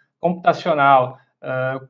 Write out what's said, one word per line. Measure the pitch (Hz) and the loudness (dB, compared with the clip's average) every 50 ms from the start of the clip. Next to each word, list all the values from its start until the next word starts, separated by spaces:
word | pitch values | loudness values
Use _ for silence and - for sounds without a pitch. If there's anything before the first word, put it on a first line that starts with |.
| _ _ _ _ | _ _ _ _
computacional, | - 175 180 175 - 180 160 - - 185 156 147 139 139 139 131 127 131 - - _ _ _ _ | -4 -4 -4 -2 -2 -2 -2 -2 -2 -2 0 2 4 4 4 4 2 0 -6 -14 _ _ _ _
ah, | - 139 131 131 127 131 131 135 135 - | -12 -8 -6 -6 -6 -6 -8 -10 -12 -18